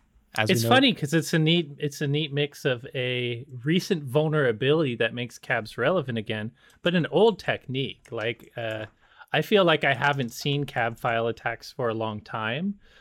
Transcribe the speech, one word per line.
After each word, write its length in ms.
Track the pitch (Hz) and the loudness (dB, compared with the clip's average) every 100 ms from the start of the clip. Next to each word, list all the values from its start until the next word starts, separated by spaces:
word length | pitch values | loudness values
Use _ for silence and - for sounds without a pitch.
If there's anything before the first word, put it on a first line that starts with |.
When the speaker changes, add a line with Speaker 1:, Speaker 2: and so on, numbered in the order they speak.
| _ _ _ - | _ _ _ 0
Speaker 1:
as 100 | 110 | 2
we 60 | |
Speaker 2:
It's 80 | 117 | 2
Speaker 1:
know 60 | 117 | 4
Speaker 2:
funny 260 | 247 277 | 6 4
'cause 180 | 190 143 | 2 0
it's 220 | 160 - | 0 2
a 40 | 170 | 2
neat, 340 | 156 170 151 - | 4 2 0 -6
it's 220 | 147 139 | -6 -4
a 60 | 147 | -2
neat 260 | 143 156 | -2 -2
mix 320 | 139 147 - | -2 -4 -2
of 220 | 147 123 127 | -2 -2 -4
a 500 | 139 127 123 123 117 127 127 | -6 -4 -2 -4 -6 -10 -8
recent 400 | 131 180 - 175 | 0 0 0 -4
vulnerability 880 | 139 139 156 151 131 107 131 156 151 117 | 0 0 2 2 2 2 2 2 2 0
that 160 | 113 | -2
makes 260 | 120 123 - | -2 -8 -10
cabs 380 | - 123 107 - | -4 -4 -4 -2
relevant 400 | 123 185 135 117 | 0 0 -2 -4
again, 340 | 107 110 110 - _ _ | -4 -4 -6 -10 _ _
but 120 | 175 | 0
an 120 | 175 143 | 0 2
old 320 | 151 220 185 | 4 4 2
technique. 680 | - 110 - 127 127 92 - | -2 -4 -4 -4 -6 -8 -10
Like, 420 | 117 110 120 - - | -6 -4 -4 -10 -10
uh, 300 | 113 110 104 _ _ - - | -8 -6 -10 _ _ -20 -4
I 100 | 143 | -2
feel 220 | 151 208 | 2 4
like 180 | 175 156 | 6 4
I 120 | 151 | 4
haven't 360 | 123 143 139 120 | 2 2 0 -2
seen 320 | - 147 143 | -4 -2 -2
cab 340 | 139 - 117 113 | -2 -2 -2 -2
file 280 | 123 117 117 | -2 0 0
attacks 460 | 113 - 117 - | -2 -6 -8 -10
for 160 | - 120 | -6 -4
a 60 | |
long 260 | 110 110 107 | -2 -4 -6
time, 580 | - 117 110 131 190 202 _ - | -8 -6 -4 -4 -4 -6 _ -20